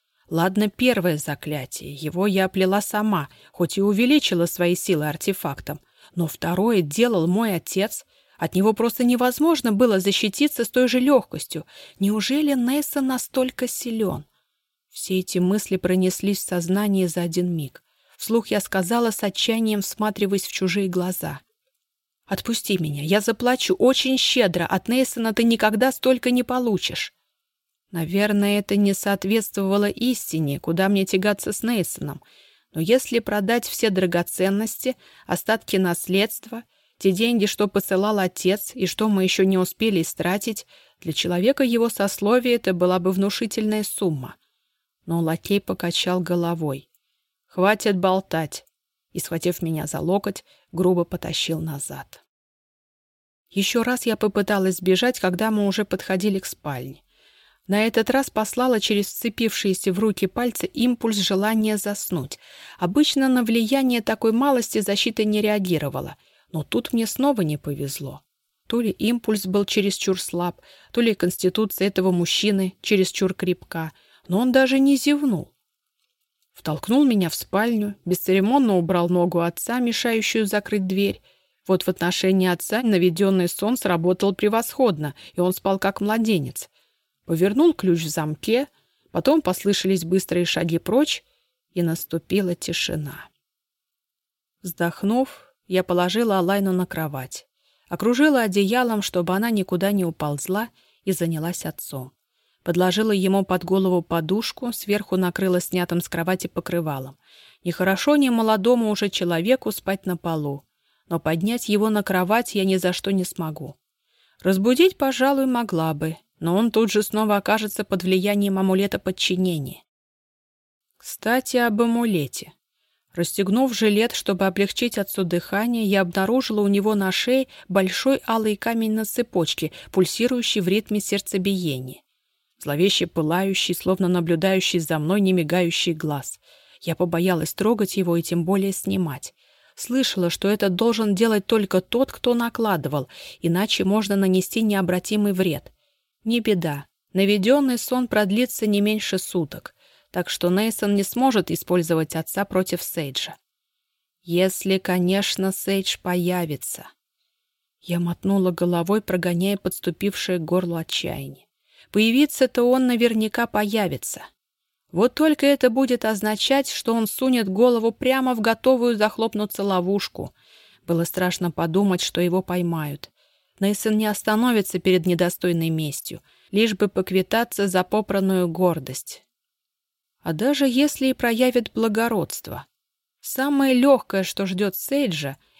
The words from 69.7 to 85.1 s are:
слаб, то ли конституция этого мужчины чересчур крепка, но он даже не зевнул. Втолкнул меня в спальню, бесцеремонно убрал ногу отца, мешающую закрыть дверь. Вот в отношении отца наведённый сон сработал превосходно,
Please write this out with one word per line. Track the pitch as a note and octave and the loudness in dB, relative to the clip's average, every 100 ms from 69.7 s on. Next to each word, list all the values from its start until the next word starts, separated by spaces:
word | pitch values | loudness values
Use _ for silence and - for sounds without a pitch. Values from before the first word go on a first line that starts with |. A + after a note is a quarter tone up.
| - G3 - - F#3 | 0 0 0 -2 -2
слаб, | - F3 F3 - - - _ | -4 -4 -4 -6 -16 -20 _
то | - | 0
ли | A#3 | 0
конституция | G#3 F3+ - F#3 F3+ G#3+ - G3 | 2 -2 0 -2 0 -2 0 -2
этого | G3 F#3 | 0 2
мужчины | F3+ F3 - G#3 G3 F#3 - | 2 0 0 0 2 0 -4
чересчур | - G3+ F#3 - F#3+ | 0 2 2 0 -2
крепка, | F#3+ F#3 F3 - E3+ D#3+ - _ _ - | -2 -2 -4 -6 -8 -8 -10 _ _ -4
но | F3+ | 0
он | B3+ | 4
даже | B3+ C4 C4+ | 4 4 4
не | C4+ C#4 | 4 4
зевнул. | - C#4+ C#4+ F#3 - _ _ _ _ _ _ _ _ _ _ _ | 2 2 2 0 -4 _ _ _ _ _ _ _ _ _ _ _
Втолкнул | - D3+ - B3 C#4+ | -6 -6 2 4 6
меня | G#3+ E3+ | 4 2
в | |
спальню, | - - F#3+ A3+ A3+ G#3 G3+ | -2 -4 0 0 0 -2 -6
бесцеремонно | - F3+ - F#3+ G3 C#4 B3 F#3 | -4 -2 2 2 4 4 4 2
убрал | E3+ F3+ E3+ | 2 0 2
ногу | F3+ F3 E3+ | 2 2 0
отца, | E3+ - - A#3+ | -2 -4 -4 -2
мешающую | A#3+ A#3 A#3+ A3+ G#3+ A3+ | -2 -2 0 0 0 0
закрыть | G#3 G#3 G3+ G#3+ F#3 | 0 -2 -2 -2 0
дверь. | F#3+ G3+ G3 _ _ _ _ - | 0 0 -2 _ _ _ _ 0
Вот | F#3 | 0
в | - | 0
отношении | F3+ F3 F3+ F#3+ F#3+ F#3 | -2 -2 0 2 4 2
отца | F3 - G#3+ | 0 -2 -2
наведённый | B3 G3 F3+ E3 G3 F#3+ F3 | 2 4 4 4 2 2 0
сон | - G#3 B3 | -2 -2 0
сработал | G3+ F3 E3+ F#3 G3 | 0 0 2 2 0
превосходно, | F3+ G#3 A3+ A#3 - B3+ D3+ D3+ | 2 0 0 -2 0 2 2 -4